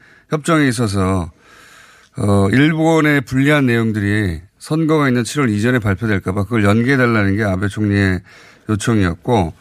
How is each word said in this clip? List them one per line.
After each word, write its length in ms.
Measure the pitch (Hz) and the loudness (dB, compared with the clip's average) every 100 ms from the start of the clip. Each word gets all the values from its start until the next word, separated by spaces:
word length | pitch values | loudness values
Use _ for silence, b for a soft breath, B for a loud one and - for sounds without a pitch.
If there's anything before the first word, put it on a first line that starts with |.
| b b b | b b b
협정에 380 | 156 147 160 139 | -6 0 2 2
있어서, 640 | 117 117 98 92 95 80 - B B B B B B B - | 0 -2 0 0 -2 -4 -12 B B B B B B B -6
어, 320 | 104 101 98 | 0 2 2
일본에 720 | 117 147 160 160 160 151 143 | 2 2 2 2 2 2 0
불리한 440 | 110 131 139 151 131 | 0 0 2 2 2
내용들이 760 | 117 113 107 101 104 101 80 - _ | 0 0 -2 -2 0 -2 -4 -12 _
선거가 480 | - 156 156 156 139 | -6 -2 0 2 2
있는 160 | 123 | 0
칠월 260 | 113 147 135 | -2 -2 0
이전에 300 | 104 113 127 | 0 0 0
발표될까 540 | 104 95 113 98 - | 0 -2 -2 -2 -2
봐 100 | 95 | -4
그걸 220 | 95 117 101 | -2 0 2
연기해달라는 720 | 107 120 139 123 113 98 98 | 2 2 2 2 2 0 0
게 60 | |
아베 260 | 110 92 101 | -2 -2 -4
총리의 500 | 101 104 101 98 92 B B B B - | -2 0 2 2 -2 B B B B -6
요청이었고, 840 | 107 - 113 90 85 - 120 82 - | -4 0 0 0 -2 -2 0 0 -6